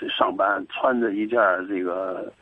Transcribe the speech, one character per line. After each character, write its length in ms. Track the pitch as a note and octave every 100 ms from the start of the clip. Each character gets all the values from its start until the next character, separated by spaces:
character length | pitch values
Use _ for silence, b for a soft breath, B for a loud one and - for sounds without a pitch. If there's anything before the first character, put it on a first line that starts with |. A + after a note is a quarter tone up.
| A2
上 260 | - G2+
班， 300 | F#2 G2 G2 F2+
穿 320 | - C3 B2
着 120 | A2+
一 140 | G2+ G#2+
件 140 | A#2+
儿 260 | G2+ F#2 F#2+
这 160 | F#2+
个 500 | F2+ F2+ F#2+ F#2 - -